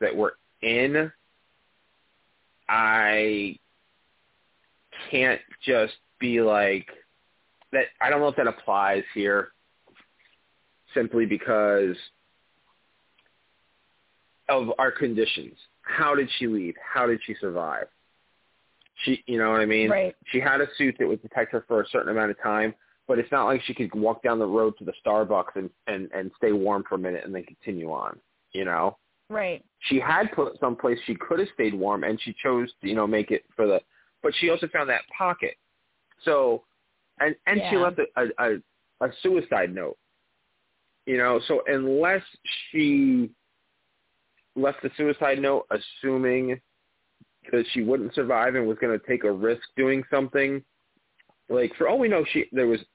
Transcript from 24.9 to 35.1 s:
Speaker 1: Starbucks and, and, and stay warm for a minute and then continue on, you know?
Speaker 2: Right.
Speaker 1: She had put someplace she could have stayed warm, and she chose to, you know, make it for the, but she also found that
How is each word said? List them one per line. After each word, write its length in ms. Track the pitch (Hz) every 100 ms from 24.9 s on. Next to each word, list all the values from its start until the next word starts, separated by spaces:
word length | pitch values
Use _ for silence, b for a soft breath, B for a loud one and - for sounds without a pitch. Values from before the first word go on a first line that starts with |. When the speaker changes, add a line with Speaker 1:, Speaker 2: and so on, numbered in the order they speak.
| - 107
Speaker 1:
Starbucks 480 | 107 101 101 90 101
and, 140 | 92 _ -
and, 240 | 98 95
and 180 | 95 95 -
stay 160 | 113
warm 320 | 104 98 101 101
for 80 | 95
a 20 |
minute 260 | 92 90
and 100 | -
then 100 | 95
continue 460 | - - - 92 80
on, 260 | 73 50 - _ _ _
you 120 | 95
know? 320 | 95 85 90 95 _ _ -
Speaker 2:
Right. 340 | 214 190 165 _ _
Speaker 1:
She 200 | - 135
had 320 | 123 165 220
put 260 | - 139 -
someplace 400 | 131 117 127 117 -
she 80 |
could 240 | 107 - 170
have 100 | 202
stayed 200 | - 110
warm, 280 | 101 98 101
and 180 | 78 110
she 140 | - 104
chose 280 | 139 123 120 -
to, 80 | 98
you 60 |
know, 120 | 107 104
make 240 | 110 104
it 140 | - _
for 120 | - 104
the, 140 | 95 - b b _
but 100 | 151 -
she 100 | 170
also 160 | 165 165
found 160 | 165 139
that 120 | 120 -